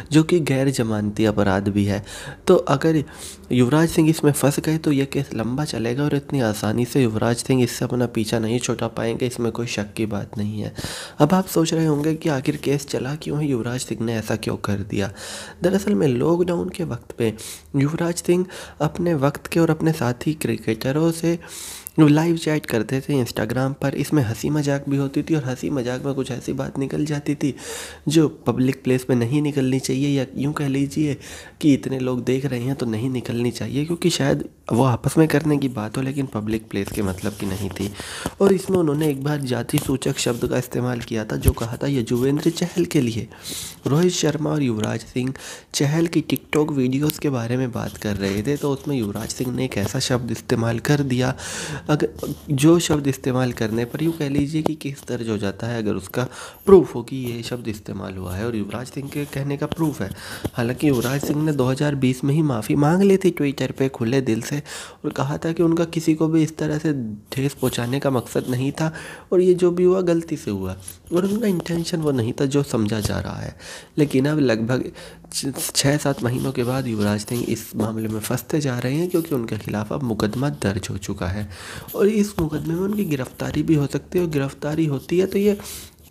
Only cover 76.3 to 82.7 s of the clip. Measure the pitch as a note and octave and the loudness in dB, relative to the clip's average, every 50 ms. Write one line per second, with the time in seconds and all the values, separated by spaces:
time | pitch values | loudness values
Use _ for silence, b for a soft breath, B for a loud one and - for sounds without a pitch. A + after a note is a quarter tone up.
76.3 | B2 C3 C3+ C3+ - C3+ A#2+ A#2+ B2+ C3+ B2+ B2 A2 G#2+ G#2 G#2 G#2 G#2+ G#2 - | -2 -2 -4 -4 -2 -2 -2 -2 -2 -4 -2 -2 -2 0 2 2 2 0 -2 -4
77.3 | B2 A#2+ - - - - - - - A#2 G#2+ A2+ A2 A2 A2 A2 A2 G#2+ G#2+ - | -4 -4 -2 -2 -4 -4 -6 -8 -4 -2 -2 -2 -2 -4 -4 -4 -4 -4 -4 -4
78.3 | A#2+ B2+ - - - D#3 C#3+ C3+ B2 A#2+ B2 B2+ C3+ D#3 F3 F3+ F3+ E3+ D#3+ - | -4 -4 -4 -2 -2 -2 0 0 -2 -2 -2 -2 0 0 -2 0 0 -2 -2 0
79.3 | D3 B2+ A2+ A2 A2 G2+ - - G2 G#2 G#2+ G#2+ - - C#3+ A#2+ A2 G#2 A2 G#2 | -2 -2 -2 -4 -6 -6 -6 -4 -4 -4 -4 -4 -4 -4 -2 -2 -2 0 -2 -2
80.3 | G#2 A#2+ C3+ D3 C#3+ - - G2+ F#2+ G2 - - G#2 - - - G2 - F#2 F2+ | 0 0 -2 -2 -2 0 -2 -2 -2 -2 -4 -6 -8 -8 -6 -8 -6 -4 -4 -4
81.3 | F#2+ G#2+ G#2 G2+ B B B B B B B B B B3 G#3+ G3+ A3 G#3 G3+ G#3 | -4 -4 -6 -8 B B B B B B B B B 2 2 4 4 4 2 0
82.3 | - - E3 D3+ D3+ C#3+ C#3+ D#3 | 0 -2 -2 -2 -2 -4 -2 -2